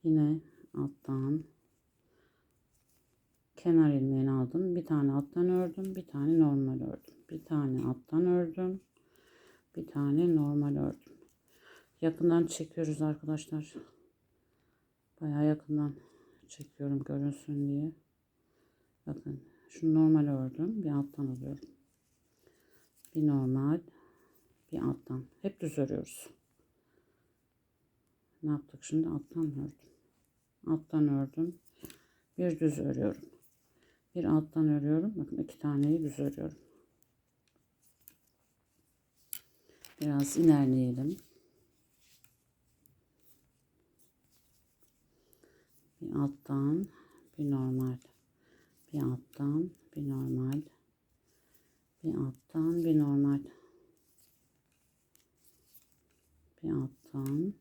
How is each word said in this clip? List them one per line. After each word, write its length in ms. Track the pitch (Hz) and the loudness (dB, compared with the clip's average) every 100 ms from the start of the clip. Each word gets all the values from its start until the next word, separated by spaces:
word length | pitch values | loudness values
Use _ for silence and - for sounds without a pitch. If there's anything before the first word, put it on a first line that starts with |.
| 165 | 4
Yine 360 | 156 151 160 - _ - | 4 4 0 -4 _ -14
alttan 680 | - 143 139 - 135 135 156 156 _ _ _ _ _ _ _ _ _ _ _ _ _ _ _ _ _ _ _ _ - | -6 -6 -6 -6 -4 -2 -2 -6 _ _ _ _ _ _ _ _ _ _ _ _ _ _ _ _ _ _ _ _ -6
kenar 380 | 175 165 156 | 4 6 6
ilmeğini 380 | 139 131 135 135 | 4 2 2 2
aldım. 440 | 135 127 160 185 175 | 2 0 0 0 -2
Bir 100 | - | 0
tane 260 | 151 139 | 2 4
alttan 380 | 139 139 175 180 | 2 -2 0 2
ördüm. 460 | 180 180 160 190 185 | 2 0 -4 -8 -8
Bir 120 | - | -8
tane 320 | 143 143 165 | -4 2 6
normal 420 | 151 139 135 131 | 6 4 0 -2
ördüm. 340 | - - - - _ | -6 -8 -16 -20 _
Bir 160 | 160 - | -14 -2
tane 400 | 156 139 127 123 | 0 0 0 -2
alttan 400 | 131 - 160 180 | -4 -2 0 4
ördüm. 560 | 180 170 160 185 190 _ _ _ _ _ _ - _ _ - | 2 0 -2 -4 -6 _ _ _ _ _ _ -20 _ _ -14
Bir 120 | - | -8
tane 480 | 147 143 147 175 160 | -4 0 2 4 2
normal 400 | 147 147 143 143 | 2 0 0 -2
ördüm. 380 | - - - - - _ _ _ - - _ _ | -4 -6 -18 -20 -20 _ _ _ -20 -20 _ _
Yakından 460 | 160 160 170 170 165 | -4 2 2 4 2
çekiyoruz 540 | - 160 - 156 151 | -2 -8 -4 -4 0
arkadaşlar. 720 | 156 151 151 151 - 156 151 - - _ _ _ _ _ _ _ _ _ _ _ _ _ | -2 -2 -4 -6 -4 -8 -8 -16 -18 _ _ _ _ _ _ _ _ _ _ _ _ _
Bayağı 240 | 151 147 151 | -4 2 2
yakından 500 | 151 151 151 147 143 - _ _ _ - | 2 -2 -2 -2 -6 -18 _ _ _ -20
çekiyorum 560 | - 143 _ 143 139 | -20 -20 _ -4 -4
görünsün 640 | 139 139 143 143 - 143 143 | -4 -2 -2 -4 -6 -4 -2
diye. 240 | 143 156 160 _ _ _ _ _ _ _ _ _ _ - | -2 -4 -8 _ _ _ _ _ _ _ _ _ _ -12
Bakın 320 | 147 - 139 - _ _ | -10 -10 -12 -14 _ _
şu 240 | - 160 | -2 2
normal 340 | 156 160 156 147 | 6 6 6 4
ördüm. 560 | 135 131 151 175 220 | 0 -4 -4 -4 -2
Bir 80 | 165 | -2
alttan 360 | 143 139 147 139 | -2 -2 -6 -6
alıyorum. 420 | 127 135 139 - _ _ _ _ _ _ _ _ _ _ _ _ _ - 160 | -6 -8 -12 -14 _ _ _ _ _ _ _ _ _ _ _ _ _ -8 0
Bir 120 | 151 | 2
normal, 520 | 139 131 131 139 170 - _ _ _ _ _ _ _ _ | 4 2 0 0 -2 -4 _ _ _ _ _ _ _ _
bir 100 | - | -4
alttan. 440 | 131 131 - 127 131 _ | -2 -4 -6 -10 -10 _
Hep 200 | 196 - | -8 -6
düz 160 | 160 - | -6 -2
örüyoruz. 520 | 135 151 - - - _ _ _ _ _ _ _ _ _ _ _ _ _ _ _ _ _ _ _ _ _ | -2 -2 -8 -14 -20 _ _ _ _ _ _ _ _ _ _ _ _ _ _ _ _ _ _ _ _ _
Ne 80 | 151 | -4
yaptık 320 | 147 - 139 | -4 -6 -20
şimdi? 260 | - 156 165 | -4 -2 0
Alttan 420 | 151 - 170 160 | -4 -6 -4 -4
ördüm. 420 | 135 147 - - _ _ _ _ _ _ _ - | -4 -8 -12 -20 _ _ _ _ _ _ _ -4
Alttan 400 | 160 156 156 151 | -4 -2 2 2
ördüm. 520 | 139 135 - 170 170 _ _ - - _ _ _ - | 2 -2 -4 -6 -6 _ _ -20 -20 _ _ _ -2
Bir 220 | 180 156 | -2 2
düz 200 | 160 143 | 0 0
örüyorum. 420 | 139 131 110 - - - _ _ _ _ _ _ _ 180 | -2 -2 -2 -4 -12 -20 _ _ _ _ _ _ _ -4
Bir 80 | |
alttan 460 | 165 156 156 160 156 | 2 2 2 0 2
örüyorum. 440 | 147 143 156 196 202 | 2 2 2 0 -4
Bakın 220 | - - | -6 -6
iki 220 | - - | -6 -4
taneyi 440 | 147 143 147 165 | -2 2 2 2
düz 160 | 151 139 | 0 -4
örüyorum. 380 | 143 143 156 151 - _ _ _ _ _ _ _ _ _ _ _ _ _ - _ _ _ _ _ _ _ _ _ _ _ _ - _ _ _ _ - - | -4 -4 -10 -10 -20 _ _ _ _ _ _ _ _ _ _ _ _ _ -20 _ _ _ _ _ _ _ _ _ _ _ _ -18 _ _ _ _ -20 -6
Biraz 360 | 151 143 139 - | 0 0 0 4
ilerleyelim. 800 | 165 147 135 131 127 123 139 190 - _ _ _ _ _ _ _ _ _ _ _ _ _ _ _ _ _ _ _ _ _ _ _ _ _ _ _ _ _ _ _ _ _ _ _ _ _ _ _ _ _ _ _ _ _ _ _ | 6 8 6 4 2 -2 -4 -6 -12 _ _ _ _ _ _ _ _ _ _ _ _ _ _ _ _ _ _ _ _ _ _ _ _ _ _ _ _ _ _ _ _ _ _ _ _ _ _ _ _ _ _ _ _ _ _ _
Bir 140 | - - | -6 -2
alttan, 680 | 143 143 - 139 139 160 196 - - - _ - | -2 -4 -6 -2 0 0 -4 -12 -20 -20 _ -8
bir 140 | 147 | -2
normal. 460 | 139 127 131 127 127 - _ _ _ _ _ _ _ _ | -2 0 -2 -4 -6 -14 _ _ _ _ _ _ _ _
Bir 80 | 151 | -4
alttan, 720 | 131 127 - - 143 151 175 - _ 156 | -2 -4 -10 -6 -2 -2 -4 -8 _ -10
bir 140 | 143 | -6
normal. 520 | 135 135 127 131 143 151 _ _ _ _ _ _ _ _ _ _ _ _ _ | -4 -4 -2 -2 -4 -8 _ _ _ _ _ _ _ _ _ _ _ _ _
Bir 120 | 160 160 | -6 -2
alttan, 680 | 135 127 _ 160 160 170 | -4 -6 _ -2 0 2
bir 160 | 165 156 | 4 4
normal. 400 | 147 143 143 139 143 - _ _ _ _ _ _ _ _ _ _ _ _ _ _ _ _ _ _ _ _ _ - _ _ _ _ _ _ _ _ | 4 4 2 2 -4 -20 _ _ _ _ _ _ _ _ _ _ _ _ _ _ _ _ _ _ _ _ _ -20 _ _ _ _ _ _ _ _
Bir 80 | 160 | -4
alttan. 800 | 151 135 - - 139 135 143 185 208 | -4 -4 -10 -12 -6 -4 -2 -4 -6